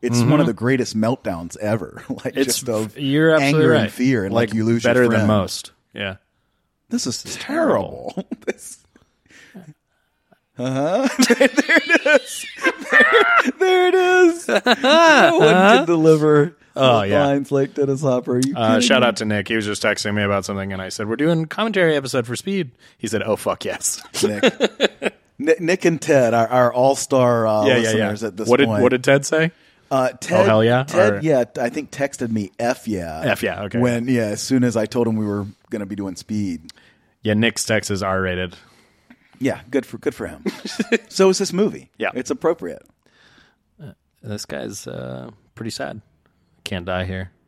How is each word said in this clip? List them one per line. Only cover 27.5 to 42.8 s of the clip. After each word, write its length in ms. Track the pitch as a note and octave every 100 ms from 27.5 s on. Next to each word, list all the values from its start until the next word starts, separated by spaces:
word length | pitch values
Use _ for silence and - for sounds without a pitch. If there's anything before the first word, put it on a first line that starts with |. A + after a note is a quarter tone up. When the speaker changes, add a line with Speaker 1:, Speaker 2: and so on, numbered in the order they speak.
| G#2+ G#2+
Speaker 2:
Yeah, 80 | B2
yeah, 40 |
yeah. 80 | A2+
Speaker 1:
listeners 340 | A2 G#2 G#2
at 120 | A2 F#2+
this 120 | A2
Speaker 2:
What 100 | B2
did, 80 | C#3
Speaker 1:
point. 160 | G#2+
Speaker 2:
what 80 | B2
did 120 | B2+
Ted 240 | B2+ C#3 C#3
say? 240 | D#3 D#3+ - _ _ _
Speaker 1:
Uh, 200 | C3+ B2+ B2
Ted, 220 | - F3
Speaker 2:
"Oh, 20 |
hell 200 | G3 A2
yeah"? 200 | A2+ B2
Speaker 1:
Ted, 280 | C#3 E3+ G3+
Speaker 2:
Or 60 | G3+
Speaker 1:
yeah, 220 | D#3 C#3 A#2+ -
I 100 | A#2+
think 200 | D#3 C#3
texted 400 | - C#3 - A#2+
me, 220 | A2 G2+ _
"F 280 | A#2 C3 -
yeah." 360 | G2+ E2 D#2
Speaker 2:
F 180 | B2 G2+
yeah, 220 | G#2 F2+
okay. 140 | G2+ A#2
Speaker 1:
When, 260 | B2 A#2+ A#2+
yeah, 200 | B2+ A2
as 140 | G2+
soon 220 | - C3
as 140 | B2 A2+
I 100 | G#2+
told 220 | B2 A#2
him 80 | A2
we 100 | G#2+
were 200 | G2+ G2+ - _
gonna 160 | A2 G2+
be 100 | G2
doing 180 | G2
Speed. 560 | F2+ - G#2+ G2+ E2 D#2 - _ _ _ _
Speaker 2:
Yeah, 120 | G#2+
Nick's 300 | G#2 A2+ -
text 260 | - A2 -
is 100 | G2+
R-rated. 520 | G2 F#2+ F#2 F2+ F2+ E2+ _ _ _ _ _ _ _ _
Speaker 1:
Yeah, 200 | C3 - -
good 140 | C#3
for, 140 | A#2+ A2+
good 160 | -
for 140 | C3+ G2+
him. 160 | D#2 - - - -
Speaker 2:
<laughs> 300 | G3+ A3+ _
Speaker 1:
So 200 | - F#3+
is 80 | F#3
this 140 | G3
movie. 380 | F3 G3+ C2+ C2 _
Speaker 2:
Yeah. 120 | G#2
Speaker 1:
It's 160 | B2 B2+
appropriate. 560 | C3+ D#3+ E3 F2 C#2+